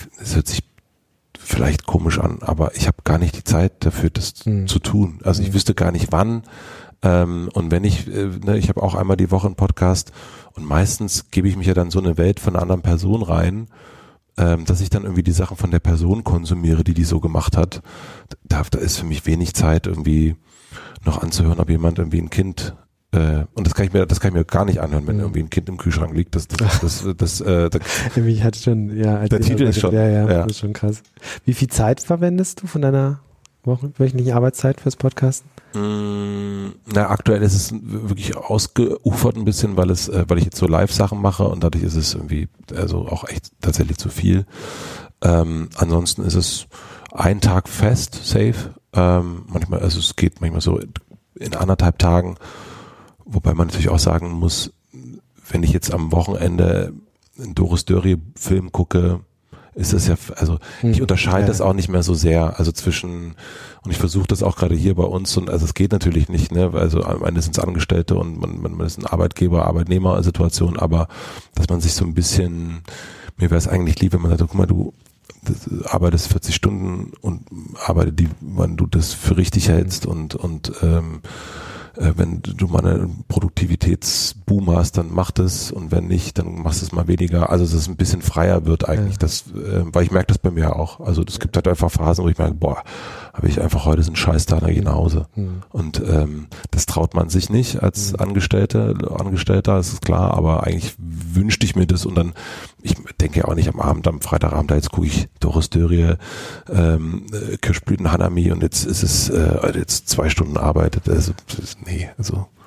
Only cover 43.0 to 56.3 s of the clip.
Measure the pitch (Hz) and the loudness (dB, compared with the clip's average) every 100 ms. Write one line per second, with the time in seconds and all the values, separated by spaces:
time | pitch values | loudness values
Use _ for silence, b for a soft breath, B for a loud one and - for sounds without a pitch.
43 | 85 87 - - - - - 78 76 78 | -4 -8 -8 -12 -12 -6 -2 0 0 -2
44 | - - 92 92 101 B B B B B | -6 -2 2 2 0 B B B B B
45 | B - 87 85 82 80 82 - 85 85 | B -2 2 4 2 -2 -6 -2 2 2
46 | 90 - 92 90 85 - - B B B | 0 -2 0 0 0 -4 -12 B B B
47 | B - 92 101 107 92 - - 104 120 | B 0 2 4 4 2 0 0 2 2
48 | - - - 107 110 117 - - _ - | -2 -8 -2 2 2 0 -6 -14 _ 2
49 | 90 90 87 87 - 87 85 90 92 82 | 4 4 0 -6 -6 -4 -2 0 0 0
50 | 85 - 90 - 82 82 90 87 - - | -2 0 0 0 -4 0 0 0 -4 -14
51 | _ - _ - - - 92 95 87 - | _ -20 _ -14 -10 -4 0 4 4 4
52 | 90 87 90 90 B B B B B B | 4 4 0 -6 B B B B B B
53 | B B - 98 82 80 82 - 85 82 | B B -6 -2 0 2 0 0 2 2
54 | 85 85 85 85 85 - - _ _ - | 2 0 -2 -2 -2 -2 -6 _ _ -20
55 | 62 - _ _ - 87 85 90 - 90 | -20 -20 _ _ -6 0 2 0 0 -2
56 | 80 85 85 | 0 2 2